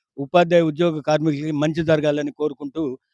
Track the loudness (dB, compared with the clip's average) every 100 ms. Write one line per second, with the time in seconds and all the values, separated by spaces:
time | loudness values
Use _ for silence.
0 | _ -12 0 2 4 4 2 0 0 -2
1 | -2 0 0 -2 -4 -2 -2 -2 0 2
2 | 2 0 -4 -4 -6 -4 -12 -6 -6 -8
3 | _